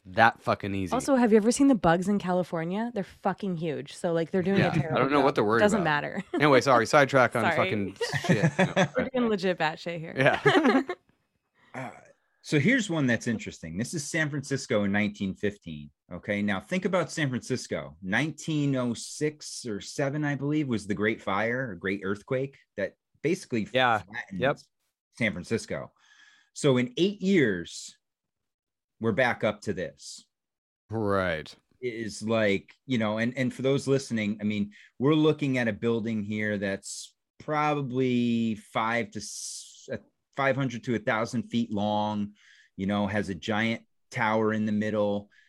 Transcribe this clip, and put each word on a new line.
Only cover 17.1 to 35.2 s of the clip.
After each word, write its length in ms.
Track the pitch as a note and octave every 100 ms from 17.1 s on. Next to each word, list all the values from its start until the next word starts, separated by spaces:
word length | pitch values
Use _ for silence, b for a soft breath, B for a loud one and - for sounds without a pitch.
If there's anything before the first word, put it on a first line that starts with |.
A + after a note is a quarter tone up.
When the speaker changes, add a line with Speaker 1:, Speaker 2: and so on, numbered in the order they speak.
Speaker 3:
San 180 | - C#3+
Francisco. 640 | B2 - B2+ - F2 C#2 D#2
Nineteen 720 | F#2 A2 D#3 - - D3+ C#3+ C3
oh 160 | B2
six 680 | A2 - - D3 D3+ - - A#2+
or 140 | G2+
seven, 440 | - - C#3 D3
I 100 | D3
believe, 340 | C#3 C#3+ D3+ C#3
was 180 | A2 F#2+
the 80 |
Great 280 | G2 G#2+ G#2+
Fire, 500 | - G2 A2 B2 C3
a 60 | E2+
great 220 | F#2+ G2
earthquake 540 | F#2+ G2+ - C3 C#3 - _ -
that 180 | G2 _ _ _
basically 460 | C#3+ E3+ - A#2 F#2
Speaker 4:
Yeah. 260 | B2+ B2+ A2
Speaker 3:
flattened 420 | F#2 A2+ - F#2+
Speaker 4:
Yep. 180 | C3 D3+ _ _ _ _ _ -
Speaker 3:
San 140 | A2+
Francisco. 600 | F2 E2 A#2 - D2+ B1 _ b b b b b
So 220 | - D3 B2
in 140 | B2 -
eight 240 | F#3 G#3
years, 720 | F#3 G3 A#2 F2+ E2 - - - _ _ _ _ _ _ _ _ _ -
we're 120 | A2
back 300 | G2 B2 G#2+
up 180 | A2+ G2+
to 100 | -
this. 520 | F2+ D#2+ - - - _ _ _ _ _ _ -
Speaker 1:
Right. 640 | A2 G#2 G2 F2+ D#2+ D#2 - _ _
Speaker 3:
Is 420 | B2 A2+ A2 -
like, 520 | G#2+ A2+ G#2 G2 - - -
you 120 | B2
know, 200 | G#2+ G#2+
and, 180 | A#2 C3+
and 140 | B2
for 100 | -
those 260 | B2+ C#3 C3
listening, 480 | C3+ - A2+ G#2 G#2+
I 40 |
mean, 280 | G#2 G#2 G2+ b b -
we're 160 | C3
looking 420 | D#3